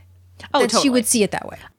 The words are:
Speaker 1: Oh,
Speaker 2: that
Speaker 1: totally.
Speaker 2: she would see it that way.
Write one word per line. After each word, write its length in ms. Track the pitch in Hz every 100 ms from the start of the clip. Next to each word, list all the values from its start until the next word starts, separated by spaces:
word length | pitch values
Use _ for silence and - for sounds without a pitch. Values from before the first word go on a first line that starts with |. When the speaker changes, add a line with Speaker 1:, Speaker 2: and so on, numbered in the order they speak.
| - _ _ - -
Speaker 1:
Oh, 60 | 285
Speaker 2:
that 100 | 233
Speaker 1:
totally. 120 | 226
Speaker 2:
she 80 | 277
would 160 | 247 226
see 160 | 240
it 80 | 196
that 140 | - -
way. 80 | - -